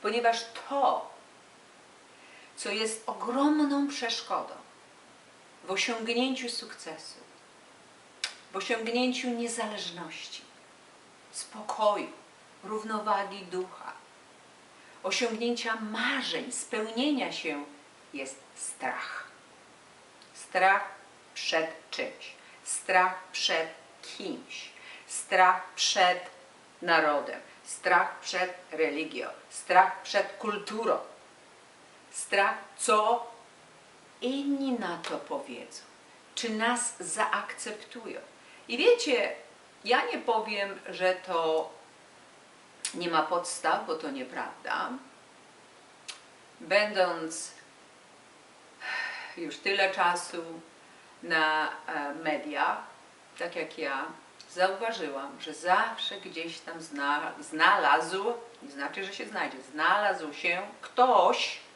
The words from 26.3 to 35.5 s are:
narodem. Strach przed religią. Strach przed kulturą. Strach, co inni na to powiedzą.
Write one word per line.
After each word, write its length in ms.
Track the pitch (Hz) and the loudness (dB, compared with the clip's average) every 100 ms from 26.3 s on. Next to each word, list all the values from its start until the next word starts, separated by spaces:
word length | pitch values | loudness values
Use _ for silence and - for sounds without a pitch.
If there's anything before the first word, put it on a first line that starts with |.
| - - - - - | -16 -20 -20 -20 -10
narodem. 600 | 127 165 156 147 - - - - | 4 4 6 2 0 -10 -14 -20
Strach 560 | - - 185 180 185 - | -14 -4 4 4 4 -2
przed 340 | - 185 180 - - | -6 -2 -2 -4 -12
religią. 560 | 160 156 143 156 131 - - - | 0 0 0 -4 -6 -8 -10 -14
Strach 520 | - - 185 185 - | -16 4 8 8 4
przed 320 | - 202 202 - | 0 0 0 -4
kulturą. 600 | 214 208 - 214 185 - - - - - - - - - - - - | -4 -4 -4 -4 0 0 -2 -18 -20 -20 -20 -20 -20 -20 -20 -20 -16
Strach, 460 | - - 196 196 - - - | -12 -2 2 4 2 -8 -6
co 500 | - 214 214 247 - - - - - - - - - - | 4 6 6 2 0 -14 -20 -20 -20 -20 -20 -20 -20 -4
inni 500 | 247 277 285 277 269 | -2 0 0 0 0
na 260 | 240 185 170 | 0 -2 -6
to 200 | - 160 | -6 -6
powiedzą. 640 | - 139 - | -4 -6 -6